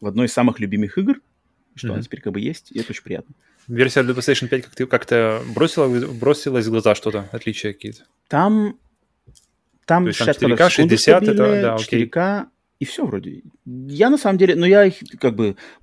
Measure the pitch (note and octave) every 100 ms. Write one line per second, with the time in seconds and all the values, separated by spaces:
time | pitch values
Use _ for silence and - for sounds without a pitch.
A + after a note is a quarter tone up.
0 | G#2 G2+ A#2+ - B2 G#2+ G2+ G#2 G#2 -
1 | G3 C#4 _ _ _ _ _ - A#2 G#2+
2 | A#2 - G#2+ G2 A#2+ E3+ - - - -
3 | - E2+ - - _ _ - A#2+ C3 C#3
4 | B2+ B2+ B2 C3+ B2 C3 - - C3 A#2+
5 | - A#2 A2+ A2 B2 A2+ E3 - C3+ A#2+
6 | C#3 A#2+ C#3 D3 D3 B2+ A2 A2+ A2 G#2
7 | G#2+ G#2+ G2 A#2 - G#2 G#2 G2+ G#2+ G#2+
8 | _ _ - D3 G3 G#3+ G#3 - _ _
9 | _ _ _ - _ _ _ _ - E3+
10 | F3 D#3 A2 - C3+ A#2 F3 - E3 A2
11 | - F#3 G#3+ G#3 G#3 G3+ A#2+ A2+ A2+ A#2
12 | A#2 E3 F#3 G3+ - _ _ - C#3 -
13 | B3+ G2 - - - _ - B2+ C3+ C#3+
14 | A#3 C#4+ G#3 F#3+ F#3 E3 F3 G3+ G3 -
15 | - - B2+ A2 G#2+ G2 - -